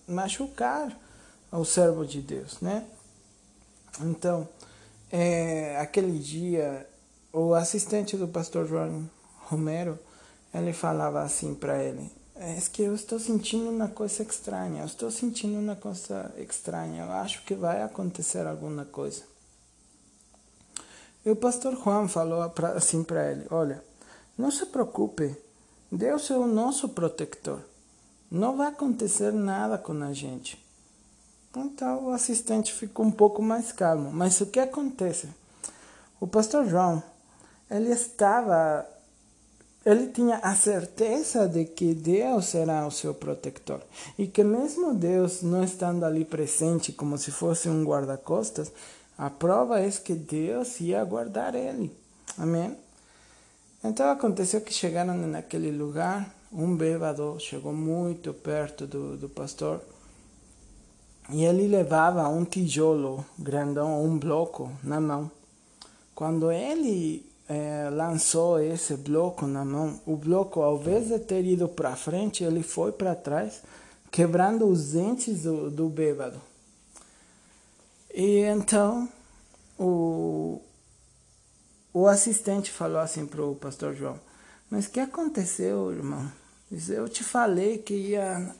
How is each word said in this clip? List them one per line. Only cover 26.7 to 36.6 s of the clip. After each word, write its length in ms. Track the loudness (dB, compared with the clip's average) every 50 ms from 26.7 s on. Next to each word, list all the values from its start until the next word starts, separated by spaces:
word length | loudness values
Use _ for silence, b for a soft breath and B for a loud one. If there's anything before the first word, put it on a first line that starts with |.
| 0 -2 -4 -4
protetor. 720 | -2 0 0 0 0 -2 -8 -8 -10 -10 -8 -8 -8 -8 -10 -16 -20 -20 _ _ _ _ _ _ _ _ _ -6
Não 260 | -2 0 0 0 2
vai 120 | 0 0 -2
acontecer 640 | -2 -2 0 0 0 0 0 0 0 0 0 0
nada 460 | 0 0 0 0 0 -2 -2 -2 -2 -4
com 140 | -4 -6 -6 -6
a 100 | -6 -6
gente." 500 | -8 -8 -8 -10 -10 -10 -12 -12 -14 -16 -18 _ _ _ _ _ _ _ _ _ _ _ _ _ _ _ _ _ -8
Então 500 | -8 -8 -8 -6 -4 -4 -2 -2 -2 -2
o 40 | -2
assistente 640 | -2 -2 0 0 0 -2 0 0 0 0 0 -2
ficou 340 | -4 -8 -8 -6 -2 2 2
um 40 | 2
pouco 300 | 6 8 8 6 6 4
mais 320 | 0 0 0 0 -2 -4
calmo. 400 | -2 2 2 4 4 2 0 -2
Mas 280 | 0 2 2 4 4 2
o 60 | 2
que 140 | 2 2 2
acontece? 680 | 2 2 0 -2 -4 -2 -2 -2 -2 -2 -2 -4 -6 -10 -14 -18 -20 B B B B B B B B B B B B B B B
O 60 | -4
pastor 400 | 0 2 4 4 4 4 2